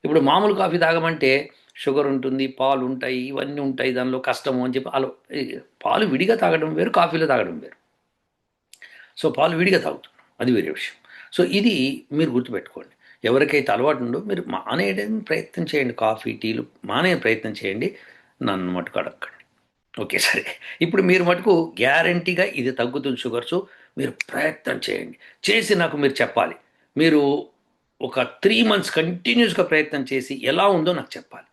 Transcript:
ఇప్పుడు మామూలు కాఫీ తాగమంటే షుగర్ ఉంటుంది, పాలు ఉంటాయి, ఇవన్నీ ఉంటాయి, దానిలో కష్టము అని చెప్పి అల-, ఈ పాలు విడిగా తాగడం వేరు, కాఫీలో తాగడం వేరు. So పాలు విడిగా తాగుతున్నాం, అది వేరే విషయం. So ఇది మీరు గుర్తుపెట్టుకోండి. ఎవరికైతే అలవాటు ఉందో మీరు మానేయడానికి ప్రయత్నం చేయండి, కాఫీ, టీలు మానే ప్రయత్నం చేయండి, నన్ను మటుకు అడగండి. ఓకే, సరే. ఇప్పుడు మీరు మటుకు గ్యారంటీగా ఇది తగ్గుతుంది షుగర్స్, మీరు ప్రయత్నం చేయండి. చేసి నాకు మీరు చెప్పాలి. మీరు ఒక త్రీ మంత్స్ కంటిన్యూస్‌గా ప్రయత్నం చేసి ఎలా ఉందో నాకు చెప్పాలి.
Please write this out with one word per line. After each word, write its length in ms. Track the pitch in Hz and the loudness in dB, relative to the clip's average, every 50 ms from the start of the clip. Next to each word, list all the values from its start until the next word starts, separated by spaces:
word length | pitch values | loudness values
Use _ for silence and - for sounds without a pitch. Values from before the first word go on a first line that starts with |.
| - | 0
ఇప్పుడు 160 | 147 151 160 | 4 4 4
మామూలు 340 | 135 139 151 185 208 208 196 | 4 4 4 4 4 2 2
కాఫీ 240 | 190 190 175 165 175 | 2 0 0 2 2
తాగమంటే 720 | 165 160 165 165 165 165 165 151 139 131 131 139 143 - _ _ _ _ _ | 2 2 2 2 2 0 0 2 2 2 4 2 0 -6 _ _ _ _ _
షుగర్ 300 | - - 147 135 147 143 | -4 -2 0 2 2 2
ఉంటుంది, 400 | 139 139 135 127 135 131 135 135 | 2 0 -2 -2 -2 -2 -2 -2
పాలు 380 | 135 131 - 131 135 139 131 127 | -4 -2 -2 0 2 2 0 0
ఉంటాయి, 320 | 127 131 127 127 127 127 | -4 -4 -4 -4 -4 -4
ఇవన్నీ 440 | 127 127 135 139 135 135 139 143 143 | -4 -4 -6 -6 -6 -6 -6 -6 -4
ఉంటాయి, 320 | 143 139 131 127 127 131 | -4 -4 -2 -2 -2 0
దానిలో 260 | 123 127 127 131 131 131 | 0 0 -2 -2 -2 -2
కష్టము 460 | 131 - 123 - - 147 131 127 127 | 0 -2 -2 -2 -2 -2 -2 0 -2
అని 100 | 127 123 | 0 -2
చెప్పి 160 | 135 131 - - | -4 -4 -2 -2
అల-, 400 | 139 131 - - _ _ _ - | -2 -2 -2 -6 _ _ _ -8
ఈ 240 | 147 131 - - - - _ _ _ - | -6 -6 -6 -8 -12 -14 _ _ _ -2
పాలు 220 | - 120 - 214 | 0 2 2 2
విడిగా 280 | 185 135 131 185 202 233 | 2 2 0 2 2 2
తాగడం 400 | - 180 175 160 156 156 156 156 | 2 4 2 2 2 0 -2 0
వేరు, 160 | 156 180 - | -2 0 2
కాఫీలో 360 | - 180 170 165 160 160 160 | 2 2 2 2 2 0 2
తాగడం 320 | 147 131 120 98 87 82 78 | 2 2 0 0 -2 -6 -10
వేరు. 180 | - - - _ _ _ _ _ _ _ _ _ _ _ _ _ _ _ _ _ _ _ - _ - - - - - _ _ - | -12 -16 -20 _ _ _ _ _ _ _ _ _ _ _ _ _ _ _ _ _ _ _ -20 _ -20 -20 -20 -20 -20 _ _ -2
So 100 | - 110 | -2 -2
పాలు 240 | 120 135 147 165 165 | 2 2 2 2 2
విడిగా 220 | 160 180 196 185 160 | 2 2 4 4 2
తాగుతున్నాం, 460 | - 76 73 - - - _ _ _ _ _ - | 0 -2 -8 -8 -14 -20 _ _ _ _ _ -2
అది 120 | 113 127 | 0 2
వేరే 180 | 123 104 80 80 | 2 2 0 -2
విషయం. 260 | 73 - - - - _ _ - - - - - - | -6 -8 -10 -12 -12 _ _ -20 -20 -20 -20 -6 0
So 160 | - 180 - | 0 0 2
ఇది 520 | - 202 208 240 202 143 131 139 139 - - _ | 2 2 2 2 2 2 0 0 -2 -6 -10 _
మీరు 180 | 143 151 165 143 | 0 0 0 2
గుర్తుపెట్టుకోండి. 640 | 120 123 123 123 113 92 - - _ - - - _ _ _ - - _ - | 2 -2 -2 -2 -8 -8 -8 -10 _ -18 -18 -20 _ _ _ -20 -20 _ 0
ఎవరికైతే 480 | 110 123 135 151 147 151 143 123 - | 2 4 4 4 4 2 0 2 0
అలవాటు 260 | 101 107 127 151 151 127 | 0 2 2 2 2 0
ఉందో 220 | 123 117 120 156 | -2 -4 -4 -4
మీరు 240 | 208 208 196 170 - | -4 -4 -6 -6 -4
మానేయడానికి 760 | - - 95 - 104 120 165 196 202 190 196 202 214 220 220 - | -6 -8 -8 -4 -4 -4 -2 -2 -2 -2 -2 -4 -4 -4 -4 -2
ప్రయత్నం 420 | - 160 - - - - 180 165 - - | -4 -4 -4 -4 -8 -6 -6 -6 -2 0
చేయండి, 200 | 147 131 123 117 | 0 0 -2 -2
కాఫీ, 380 | - 113 110 110 - - 117 | 0 0 0 0 -2 -6 -8
టీలు 340 | 110 110 - 113 110 117 - - _ _ - | -8 -4 -4 -4 -4 -4 -6 -10 _ _ -8
మానే 300 | 98 104 131 170 185 175 | -4 -2 0 2 2 2
ప్రయత్నం 380 | - - 110 113 110 - 113 | 2 2 0 0 0 -2 -8
చేయండి, 440 | 101 - - 98 98 110 143 202 - - - - - - _ _ _ _ | -8 -6 -6 -6 -4 -4 -4 -4 -6 -8 -20 -20 -20 -20 _ _ _ _
నన్ను 300 | 131 110 98 95 90 90 | -4 -4 -2 -2 -4 -4
మటుకు 260 | 90 90 85 - - 104 | -4 -4 -6 -4 -4 -4
అడగండి. 460 | - - - _ - - - - - _ _ _ _ _ _ _ _ _ - - | -4 -4 -10 _ -14 -14 -14 -20 -20 _ _ _ _ _ _ _ _ _ -10 -10
ఓకే, 160 | 104 - - - | -6 -4 -2 0
సరే. 260 | - - - - - - - - - - - - | 0 0 0 -2 -4 -6 -12 -14 -16 -18 -2 -2
ఇప్పుడు 220 | 165 170 - 196 | -2 2 2 2
మీరు 220 | 185 180 185 185 175 | 4 4 4 4 4
మటుకు 500 | 175 180 175 180 220 185 170 165 165 - - | 2 2 2 4 4 4 4 2 -2 -2 0
గ్యారంటీగా 640 | 117 131 143 165 165 175 175 175 170 185 180 170 185 | 2 2 4 4 4 2 0 0 0 -2 0 0 0
ఇది 260 | 202 - 143 120 131 | 0 -2 -4 -4 -2
తగ్గుతుంది 460 | 127 - 120 123 131 147 131 139 127 | -2 -2 -4 -2 -2 -4 -4 -4 -4
షుగర్స్, 440 | - - 123 113 120 117 - 165 185 196 - - - - _ _ - | -4 -4 -4 -4 -4 -4 -2 -4 -4 -4 -6 -20 -20 -20 _ _ -6
మీరు 120 | 135 135 | -6 -6
ప్రయత్నం 680 | - _ - - - - 147 156 156 - _ - 127 - - 104 | -6 _ -10 -8 -4 -4 -2 -4 -4 -4 _ -6 -6 -6 -4 -6
చేయండి. 260 | 98 90 87 - - _ - - - _ - 196 | -6 -6 -6 -10 -16 _ -20 -20 -20 _ 0 2
చేసి 240 | 208 226 185 170 208 | 2 2 2 2 2
నాకు 220 | 175 170 160 156 | 2 2 0 0
మీరు 160 | 147 143 135 | 2 0 0
చెప్పాలి. 420 | 135 - 123 - - 117 92 80 82 - _ _ _ _ _ _ _ | 2 2 0 0 2 0 0 0 -2 -12 _ _ _ _ _ _ _
మీరు 500 | 143 160 165 151 147 143 139 143 147 - - _ _ _ _ _ _ _ _ _ _ | 2 4 6 6 6 4 4 2 0 -4 -10 _ _ _ _ _ _ _ _ _ _
ఒక 180 | - 123 123 131 | -8 -4 -2 -2
త్రీ 420 | 120 - - - - 196 226 226 | -2 -2 -4 -4 -2 0 2 4
మంత్స్ 280 | 233 220 208 196 180 - | 4 4 2 0 0 0
కంటిన్యూస్‌గా 720 | - 165 160 170 180 175 - 240 240 240 240 202 165 - 175 | 0 0 0 0 -4 -4 -2 0 4 4 4 4 2 0 0
ప్రయత్నం 420 | 175 165 156 151 151 - 143 131 - | 2 2 0 0 0 -4 -6 -4 -2
చేసి 280 | 139 131 127 - 139 131 - | -4 -4 -4 -4 -10 -4 -2
ఎలా 220 | 127 147 175 196 | 0 2 4 4
ఉందో 260 | 202 196 170 156 175 | 4 4 4 2 0
నాకు 240 | 175 147 - - - | -2 -2 -6 -10 -14
చెప్పాలి. 280 | - - _ - - - _ | -16 -16 _ -20 -20 -20 _